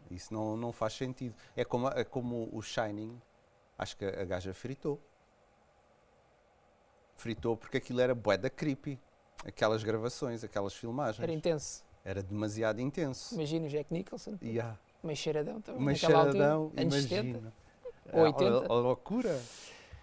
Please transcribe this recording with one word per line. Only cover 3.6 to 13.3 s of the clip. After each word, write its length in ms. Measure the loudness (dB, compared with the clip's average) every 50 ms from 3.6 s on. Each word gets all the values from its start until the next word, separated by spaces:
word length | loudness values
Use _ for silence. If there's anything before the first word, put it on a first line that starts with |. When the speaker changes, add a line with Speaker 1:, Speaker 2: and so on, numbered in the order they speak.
| _ _ _ -8
Speaker 1:
acho 160 | -8 -8 -6
que 80 | -4 -4
a 180 | -4 -2 -2 -2
gaja 300 | -2 -2 -4 -4 -6 -10
fritou. 440 | -8 -10 -10 -10 -6 -4 -4 -4 -6 -8 -16 _ _ _ _ _ _ _ _ _ _ _ _ _ _ _ _ _ _ _ _ _ _ _ _ _ _ _ _ _ _ _ _ _ _ _ _ _ _ _ _ _
Fritou 400 | -10 -8 -6 -6 -2 0 0 0
porque 220 | 0 -2 -4 -4 -4
aquilo 220 | -2 0 2 2
era 140 | 4 4 2
bué 220 | 2 4 4 4
da 140 | 4 4 0
creepy. 480 | -2 -2 -2 -2 -2 -2 -4 -8 -8 -10 -12 _ _ _ _ _ _ -16 -14
Aquelas 360 | -12 -2 2 4 4 4 4 2
gravações, 640 | 0 -2 0 -2 -4 -4 -4 -4 -4 -4 -6 -8
aquelas 300 | -6 -4 -4 -2 -4 -4
filmagens. 480 | -6 -8 -6 -4 -2 -2 -2 -2 -2 -4
Speaker 2:
Era 100 | -4 -2
intenso. 520 | 0 0 0 0 0 -2 -6 -10 -12 -16 -20 -20 -14 -8
Speaker 1:
Era 180 | -6 -6 -6 -4
demasiado 580 | -4 -4 -2 -2 -2 0 0 2 2 2 0
intenso. 540 | -2 -4 -2 -2 -2 -2 -4 -6 -10 -8